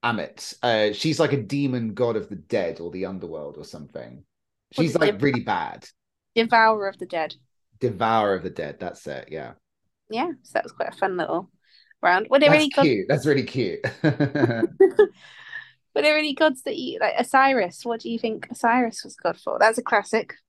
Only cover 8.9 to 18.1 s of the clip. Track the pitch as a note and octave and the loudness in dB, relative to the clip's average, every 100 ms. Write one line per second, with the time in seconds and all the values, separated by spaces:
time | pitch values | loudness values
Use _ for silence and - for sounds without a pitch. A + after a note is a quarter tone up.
8.9 | - - C2+ - D#2 B1+ - _ _ _ | -12 -12 -12 -10 -12 -12 -16 _ _ _
9.9 | _ _ A3 E4 C#4+ _ - - - - | _ _ -6 -4 -6 _ -6 -6 -6 -8
10.9 | - F#3+ F#3 - D#3+ F#3+ _ _ _ _ | -4 -4 -2 -4 -4 -6 _ _ _ _
11.9 | _ F3 F3+ G#3+ C#4 C#4+ D4 D4+ C#4+ F3 | _ 2 2 2 4 6 6 4 4 4
12.9 | A2+ F#2 C#3 C3 C#3 B2 C3+ G#2+ D#2+ B2 | 2 0 0 2 2 0 -2 -2 -2 -6
13.9 | - - - - D4 - - E4+ - F#4+ | -2 -2 2 0 2 0 2 -2 4 4
14.9 | - G#4 _ - - - - - _ _ | 6 2 _ -20 -20 -18 -18 -18 _ _
15.9 | - D4+ D4+ D4+ C4+ D#4 B3+ - - B3+ | 0 2 2 0 2 2 2 -8 -8 -8
16.9 | - G#3+ - B3 C4+ C4+ C4 F3+ - A#3 | -2 0 0 2 4 4 4 0 -4 -8
17.9 | A#3 A#3 | -6 -6